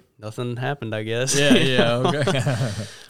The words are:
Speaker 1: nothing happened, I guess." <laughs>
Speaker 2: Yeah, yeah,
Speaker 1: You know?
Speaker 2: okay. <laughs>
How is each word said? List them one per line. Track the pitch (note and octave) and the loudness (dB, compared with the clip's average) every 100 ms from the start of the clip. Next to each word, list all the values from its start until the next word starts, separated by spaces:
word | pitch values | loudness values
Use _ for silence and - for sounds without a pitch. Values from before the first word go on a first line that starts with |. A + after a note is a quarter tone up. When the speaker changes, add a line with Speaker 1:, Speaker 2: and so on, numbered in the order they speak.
| _ _ | _ _
Speaker 1:
nothing | G#2+ A2+ B2 A#2+ | -14 -8 -6 -4
happened, | C3 C#3+ A2+ A2 | -6 -6 -6 -6
I | |
guess." | A2 A#2 C3 C#3 | -4 -4 0 2
<laughs> | |
Speaker 2:
Yeah, | C#3+ | 6
yeah, | A#3+ | 6
Speaker 1:
You | D3 B2+ | 6 2
know? | A#2 A#2+ D3+ D3+ | 2 2 0 0
Speaker 2:
okay. | D3 C#3 C#3 A2+ B2+ G2+ G#2 | 0 0 0 -2 -4 -6 -12
<laughs> | - | -14